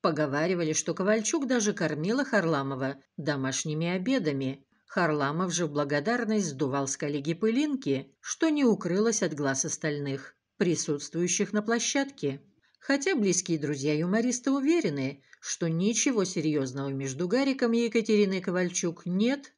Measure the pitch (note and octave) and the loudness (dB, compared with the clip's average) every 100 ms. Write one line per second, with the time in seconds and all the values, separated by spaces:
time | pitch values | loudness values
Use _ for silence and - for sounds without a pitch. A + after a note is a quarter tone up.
0 | F#3+ D3+ D3+ C#3 E3 F3+ D#3+ D3+ - D#3+ | 0 0 0 2 0 0 0 -2 -2 -2
1 | F#3+ A3 G#3+ E4 C4+ B3 G#3 - E3 D3+ | 2 2 2 -2 0 0 0 0 -2 -2
2 | E3 B3 C#4 G#3+ E3 D3+ C3+ C3+ C3 C3+ | 0 0 2 2 2 0 0 -2 -4 -6
3 | _ - D3 D3 C3+ C3 E3 D3+ E3+ F#3 | _ -8 -4 -2 -2 -4 -4 -2 -2 -2
4 | F#3 C4 D#3+ C#3 C3 C3+ _ _ _ - | 0 0 0 0 -4 -6 _ _ _ 0
5 | E3+ D3+ C#3 D#3 F#3 D#3+ E3 C#3+ C#3+ D3 | 0 2 0 0 -2 0 -2 0 0 0
6 | D3+ B3 A3+ A3 F3 C3+ C#3+ C#3 C3+ - | 0 0 0 0 0 -2 -2 0 -2 -4
7 | D3 D3 C#3 E3 A3 A#3 D4+ C4+ G3 C3+ | -4 -2 -2 0 0 2 0 -2 0 -2
8 | C#3 _ - - D#4+ D4 C4 G3+ F3 F3+ | -2 _ -12 0 2 4 4 4 0 2
9 | A3 G#3+ F3+ D3 C#3+ C3 D#3 - D#3+ D3 | 2 2 -2 0 0 0 -2 -2 -2 -2
10 | C#3+ C3+ - _ _ _ F3+ D3+ - C#3+ | -4 -6 -8 _ _ _ 0 0 0 -4
11 | - E3 F3 - G3+ G#3 G#3+ A#3 A#3 C#4 | -4 -2 0 0 0 0 0 0 0 0
12 | C#4 - C#3+ C#3 - _ _ _ - C#4 | -2 -2 -4 -4 -12 _ _ _ -2 0
13 | C#4 D#4 G3+ F3 - D#3+ C#3 D3 C#3 D3+ | 2 2 2 2 0 -2 0 -2 0 0
14 | E3+ G#3 B3 - - C#4 C4+ E4+ A3+ C#3+ | 2 2 0 0 0 2 2 2 2 0
15 | C3 C#3+ _ - - - E3+ E3 G3 A3+ | -4 -6 _ -18 -10 -4 -2 2 0 2
16 | - A#3 F3+ F#3 D#3 D3+ C3+ B2+ C#3 C#3 | 0 2 0 0 0 0 0 -4 -4 -4
17 | C3+ C3 F3 A#3+ C4+ C4+ A#3+ A#3 A#3 A#3 | -4 -4 0 0 2 2 2 2 2 0
18 | A3+ G#3+ G3+ F#3+ F#3 F3+ F3+ F3 - F#3 | 4 4 4 2 -2 0 0 0 -4 -4
19 | - F3+ A3+ C#4 C#4 | -4 0 2 0 -6